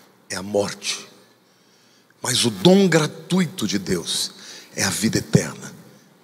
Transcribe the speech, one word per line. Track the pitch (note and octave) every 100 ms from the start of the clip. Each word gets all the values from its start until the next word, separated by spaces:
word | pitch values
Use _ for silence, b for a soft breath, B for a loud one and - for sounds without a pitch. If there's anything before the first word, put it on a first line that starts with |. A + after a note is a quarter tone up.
| b _ -
é | F#2
a |
morte. | F#2+ G#2 G2+ - - - - - _ _ b b b b b b b _
Mas | A#2+ B2 A#2+
o |
dom | G#2 F3 G3 F#3+
gratuito | D#3+ D3+ - - F3+ E3+ - G#3+
de | G3+
Deus | F#3 F2+ D#2 - - B B B B -
é |
a | F#2+
vida | F2+ A2 G2+
eterna | - - - - - - - - _ _